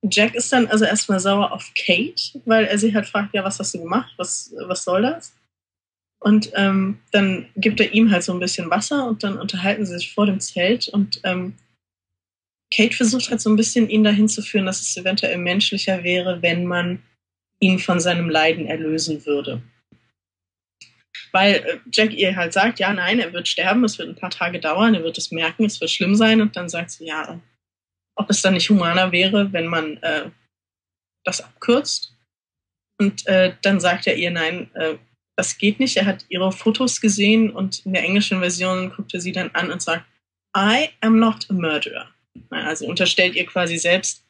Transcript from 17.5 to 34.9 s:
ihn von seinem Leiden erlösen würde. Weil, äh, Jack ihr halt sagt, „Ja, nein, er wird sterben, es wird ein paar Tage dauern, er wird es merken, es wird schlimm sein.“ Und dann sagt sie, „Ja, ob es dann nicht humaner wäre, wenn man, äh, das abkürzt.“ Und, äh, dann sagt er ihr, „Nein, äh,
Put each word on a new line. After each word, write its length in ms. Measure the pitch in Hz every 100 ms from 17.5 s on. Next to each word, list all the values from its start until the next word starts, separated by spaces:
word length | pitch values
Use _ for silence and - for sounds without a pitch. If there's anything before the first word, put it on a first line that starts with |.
| _
ihn 200 | 190 185
von 200 | - 180
seinem 300 | 170 175 170
Leiden 360 | 156 160 165 156
erlösen 580 | 160 160 160 160 151 -
würde. 360 | 143 139 123 - _ _ _ _ _ _ _ _ _ _ _ - _ _ - -
Weil, 240 | 190 202 190
äh, 240 | - 165 -
Jack 220 | 208 214
ihr 220 | 214 190 185
halt 180 | 170
sagt, 260 | 190 214 240
„Ja, 140 | 196
nein, 260 | 202 180 226
er 140 | 170
wird 140 | 175 170
sterben, 360 | - 180 208
es 140 | 233 -
wird 120 | 165
ein 60 | 170
paar 140 | 180
Tage 300 | - 175 175
dauern, 340 | 160 165 226
er 100 | 208
wird 140 | 165 165
es 140 | -
merken, 340 | 165 165 - 214
es 140 | -
wird 100 | 160
schlimm 240 | - 180 208
sein.“ 260 | 220 220
Und 140 | 214 180
dann 140 | 175
sagt 220 | 170 175
sie, 140 | - 165
„Ja, 340 | 156 - 170 _ _ _ _ _ _ _ -
ob 140 | 214
es 120 | 202
dann 120 | 190
nicht 160 | 185 -
humaner 420 | 208 170 170 185
wäre, 400 | 175 190 202 196
wenn 140 | 185 165
man, 300 | 165 156 151
äh, 320 | 165 156 175 - _ _ _ _ _ _ _ _
das 180 | - 185
abkürzt.“ 720 | - _ - 240 - - - _ _ _ _ _ _ _ _ _
Und, 260 | 202 - -
äh, 260 | 190 185 180
dann 180 | 196 196
sagt 280 | 175 180 -
er 80 | -
ihr, 160 | 170
„Nein, 380 | 175 160 180 - -
äh, 200 | 160